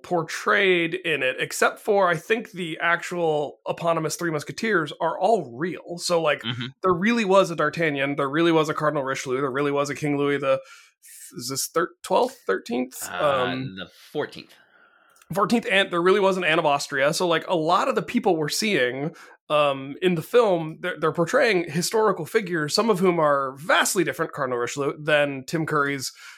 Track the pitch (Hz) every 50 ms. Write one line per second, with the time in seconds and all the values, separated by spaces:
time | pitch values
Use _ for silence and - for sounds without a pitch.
0 | - - 180 170 160 160 - - - 214 214 202 196 190 180 175 170 165 156 -
1 | - 170 151 135 131 127 127 - 156 - - - 233 226 - - - - 202 202
2 | 190 175 170 160 - - 226 240 196 - - 175 180 160 156 - - 170 170 170
3 | - - 180 175 170 160 151 147 147 131 - - _ 160 170 - 165 170 165 165
4 | 160 147 - - 175 170 156 147 - - - - 226 226 208 170 156 143 - -
5 | 175 160 160 - 180 202 233 196 147 120 117 120 165 185 147 - - - 175 170
6 | - - 175 165 160 151 143 - - 113 120 117 120 131 - _ - 185 180 165
7 | 196 226 240 233 220 185 196 196 190 160 170 160 156 151 147 160 170 156 143 139
8 | 139 139 139 143 143 135 139 160 170 170 165 160 156 151 151 - 151 151 151 151
9 | 131 131 131 - - 139 123 127 143 135 123 139 147 143 143 143 143 143 143 -
10 | 151 147 143 143 143 143 143 135 139 135 135 135 - - - - - _ _ _
11 | _ - - - - - - 139 123 123 135 131 - - - 165 175 - - _
12 | - - 226 - 240 254 - - _ - 190 185 - - 240 247 254 254 - -
13 | - - - - 151 147 139 131 127 - 90 - - 95 95 95 90 - - -
14 | - - - 151 131 - - - - - - - _ _ _ _ _ _ _ _
15 | _ _ _ _ _ - 156 190 208 - 233 233 - 233 190 196 196 - 170 170
16 | 170 185 196 214 190 190 190 185 175 156 156 170 160 151 143 143 - - 147 135
17 | 135 147 147 - 185 175 165 160 - - 190 165 156 165 180 202 254 277 220 214
18 | - - - 240 - 202 170 160 151 147 - - 214 214 196 143 123 123 120 135
19 | 143 165 165 - - - - - _ - 156 151 147 143 135 135 135 139 143 -
20 | 180 185 180 160 156 - - 240 240 208 180 165 160 156 160 - - 180 175 -
21 | 175 156 - 175 170 160 - 254 - 233 202 175 170 160 135 175 170 - - 220
22 | 220 214 190 185 156 - - 226 208 170 180 180 247 240 - 208 208 233 208 165
23 | 190 185 170 170 156 147 143 139 135 131 135 139 151 208 294 339 294 - - 196
24 | 165 - - - 160 156 - 151 139 127 123 120 120 117 - 143 139 143 156 156
25 | 147 156 151 147 147 143 139 135 127 - - 160 160 143 156 151 143 143 143 135
26 | 127 - - - - - -